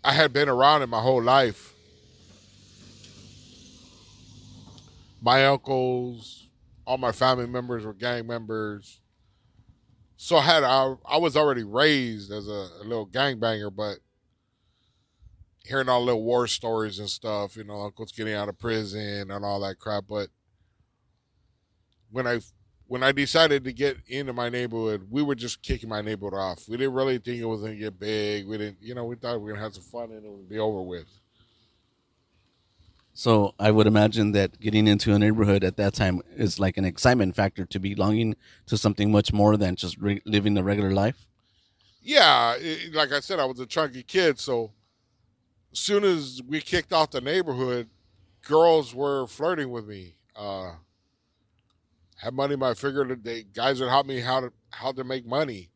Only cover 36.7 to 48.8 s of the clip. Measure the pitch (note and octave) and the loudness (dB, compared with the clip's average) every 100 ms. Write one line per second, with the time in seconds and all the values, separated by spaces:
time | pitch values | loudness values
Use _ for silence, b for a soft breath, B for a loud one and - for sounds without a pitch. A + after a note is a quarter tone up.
36.7 | F#2 F#2+ - B2+ B2 F#2 - G2 - F#2 | 0 -4 2 2 4 2 0 -2 -2 -8
37.7 | G2 G2 G2+ F#2+ A2 A2 G#2 b b - | -6 -4 0 2 2 0 -4 b b -4
38.7 | G#2+ A2 G2+ G#2 G#2 - G#2 G#2 G#2 F#2+ | 0 0 2 4 4 2 4 6 6 2
39.7 | F2+ F2+ - G2+ G2 - G#2 G2+ G2+ F#2 | -2 -8 -6 -4 -4 0 0 2 0 0
40.7 | G#2 G2 G2 G#2+ - _ _ _ _ _ | 0 2 2 0 -2 _ _ _ _ _
41.7 | _ _ _ - D4 E3+ B2+ A#2 B2 E3 | _ _ _ 2 6 6 6 4 0 -6
42.7 | D#3+ F3 D#3 C#3+ C#3+ - F#3 C3 B2 B2+ | -8 -6 -2 0 -2 -4 -2 -2 -4 -6
43.7 | D#3+ D3+ B2+ - F3+ E3+ C3 - A#2+ A2 | -4 -4 -6 -4 2 2 0 -4 -4 -6
44.7 | _ _ _ _ _ _ _ _ _ _ | _ _ _ _ _ _ _ _ _ _
45.7 | - G3 G3+ G3+ E3+ C#3 B2+ B2 D#3 - | -8 0 2 2 0 -4 -12 -8 -8 -2
46.7 | F3 - E3+ D#3 C3+ B2+ F3+ E3+ B2+ B2+ | -4 0 0 2 -2 -2 -2 -2 -2 -2
47.7 | B2 A2+ _ _ _ _ _ - D#3 E3+ | -2 -6 _ _ _ _ _ 2 6 8
48.7 | D#3+ | 6